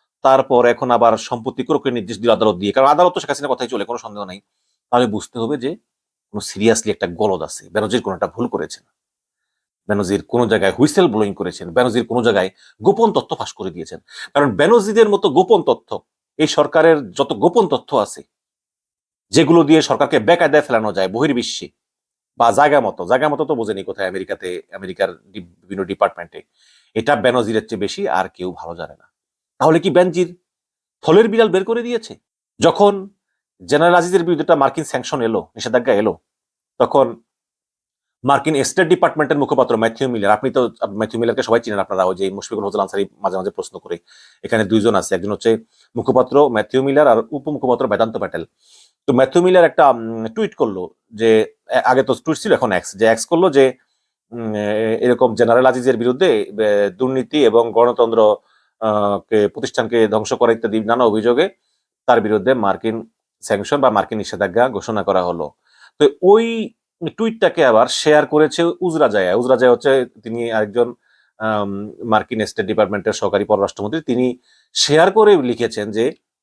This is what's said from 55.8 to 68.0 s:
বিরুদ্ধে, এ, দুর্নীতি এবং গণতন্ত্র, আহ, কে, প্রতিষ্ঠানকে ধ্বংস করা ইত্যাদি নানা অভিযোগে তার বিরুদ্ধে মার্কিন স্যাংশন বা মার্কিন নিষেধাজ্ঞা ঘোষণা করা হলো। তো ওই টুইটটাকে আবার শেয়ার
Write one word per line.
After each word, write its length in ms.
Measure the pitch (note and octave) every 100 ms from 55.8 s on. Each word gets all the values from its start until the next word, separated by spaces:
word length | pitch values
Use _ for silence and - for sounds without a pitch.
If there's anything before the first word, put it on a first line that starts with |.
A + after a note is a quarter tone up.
| B2 A#2
বিরুদ্ধে, 440 | A#2 B2+ F#3 A2+
এ, 480 | G2+ G#2 G#2+ G#2 G2+
দুর্নীতি 560 | F2+ B2+ C3 A#2+ D3+ B2
এবং 260 | A2+ A#2
গণতন্ত্র, 640 | A2 A#2+ A#2+ A#2 A2+ G#2+ G#2 _ _ _ _
আহ, 400 | A2 G#2 G2+ G2+
কে, 280 | - A2 G#2
প্রতিষ্ঠানকে 600 | A2 A#2+ - A2+ A#2 A2
ধ্বংস 260 | A2 A2
করা 180 | B2 A#2+
ইত্যাদি 280 | A2+ A2+ A2
নানা 240 | G#2+ A#2+
অভিযোগে 460 | A#2+ G#2+ A2 A#2+ F#3 - _ _ _ _ -
তার 160 | A#2+
বিরুদ্ধে 320 | G#2+ G#2+ G2
মার্কিন 560 | C3 G2+ F#2+ A2+ A2+ A2+ _ _ _
স্যাংশন 400 | - G#2 G2 D3
বা 80 | C3
মার্কিন 280 | G#2+ - A2
নিষেধাজ্ঞা 520 | G2 G2 G2 F#2+ B2+
ঘোষণা 340 | G2+ - G#2+
করা 200 | F#2+ F#2
হলো। 280 | F2+ E2+ D2+ - _ _ - _
তো 100 | D3 -
ওই 520 | F3+ G#3+ A3+ A3+ G3+ - _ _ E3 -
টুইটটাকে 480 | A3+ A3+ F3+ E3+ C3+
আবার 220 | A2 B2+
শেয়ার 400 | -